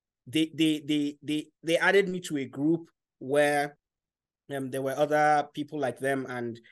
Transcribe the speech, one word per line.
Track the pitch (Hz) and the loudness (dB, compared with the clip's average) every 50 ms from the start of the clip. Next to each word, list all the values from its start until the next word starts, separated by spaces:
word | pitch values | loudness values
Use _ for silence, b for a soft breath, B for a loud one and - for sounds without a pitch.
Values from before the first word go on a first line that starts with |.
| _ _ _ _ _ - | _ _ _ _ _ -4
they, | 120 156 160 160 156 | -2 0 0 0 0
they, | 139 160 156 156 151 143 | 2 2 2 2 0 -2
they, | 139 151 151 143 143 147 - | -2 -2 0 -2 -2 -4 -8
they, | - 131 151 151 - - _ _ - | -8 -6 -6 -6 -6 -8 _ _ -4
they | 156 165 | 0 0
added | 160 170 180 190 202 190 180 | 2 4 4 4 4 4 2
me | 185 180 | 0 -6
to | 175 - 160 | -6 -4 -4
a | 143 135 | -4 -4
group | - - 135 143 156 165 165 165 - _ _ _ _ _ - | -4 -4 -2 0 2 2 0 -2 -8 _ _ _ _ _ -14
where, | 143 131 139 147 147 147 147 147 143 147 147 _ _ _ _ _ _ _ _ _ _ _ _ _ _ - 139 | -6 0 2 4 4 4 2 0 -2 -2 -6 _ _ _ _ _ _ _ _ _ _ _ _ _ _ -10 -8
um, | 139 135 127 | -8 -8 -6
there | 123 135 | -6 -4
were | 135 135 135 | -4 -4 -2
other | 139 151 143 151 151 151 151 151 147 143 - - | 0 0 2 2 4 4 4 4 4 2 -2 -6
people | 151 147 147 156 151 | -10 -10 -8 -6 -4
like | 139 127 123 - | -4 -4 -4 -2
them, | 131 139 139 135 131 127 | -2 -2 0 -2 -2 -6
and, | 127 123 120 120 113 117 b b | -8 -8 -6 -8 -8 -10 b b